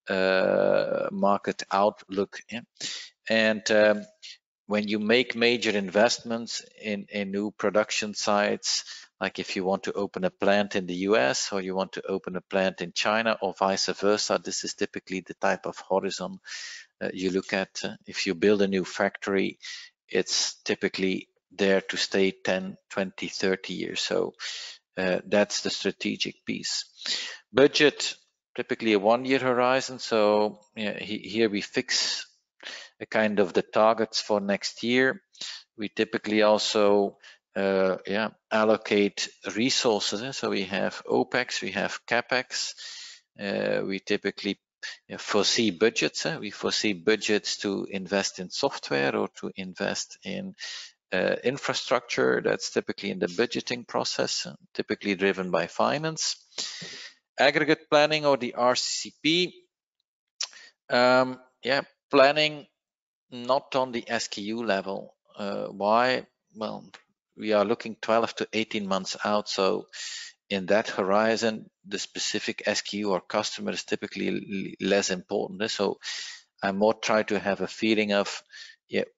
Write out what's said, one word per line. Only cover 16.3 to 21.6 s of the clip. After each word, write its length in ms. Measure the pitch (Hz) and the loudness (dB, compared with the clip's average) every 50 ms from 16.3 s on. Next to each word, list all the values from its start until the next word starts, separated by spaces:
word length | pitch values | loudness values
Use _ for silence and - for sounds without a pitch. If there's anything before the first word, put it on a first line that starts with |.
| 95 95 _ - - - - - - - - _ _ _ 101 | -10 -12 _ -14 -14 -12 -12 -14 -14 -16 -18 _ _ _ -8
uh, 60 | 98 - | -8 -6
you 180 | 98 90 95 | -2 -2 0
look 220 | 90 95 95 - - | 0 0 0 0 -2
at. 280 | 98 95 - _ - - | -2 -2 -4 _ -8 -8
Uh, 120 | 95 107 - _ | -8 -10 -10 _
if 200 | - 92 - - | -14 -8 -6 -2
you 80 | 101 92 | -2 -2
build 260 | 82 92 101 104 101 | 2 4 4 6 6
a 80 | 101 98 | 4 2
new 160 | 98 95 87 | 2 0 -2
factory, 720 | - - - 104 98 - - - - 98 98 98 98 - _ - - - - - - _ _ _ _ | -2 -2 0 0 0 0 -4 -4 -2 0 0 0 0 -4 _ -16 -16 -14 -14 -16 -20 _ _ _ _
it's 520 | - - 90 - - - - - - - _ | -2 -2 0 0 0 -2 -2 -2 -4 -8 _
typically 640 | - 107 - - 95 - - 92 95 92 - - _ _ _ _ _ - | -4 -2 0 0 -2 0 0 0 0 0 -2 -6 _ _ _ _ _ -2
there 260 | - | 0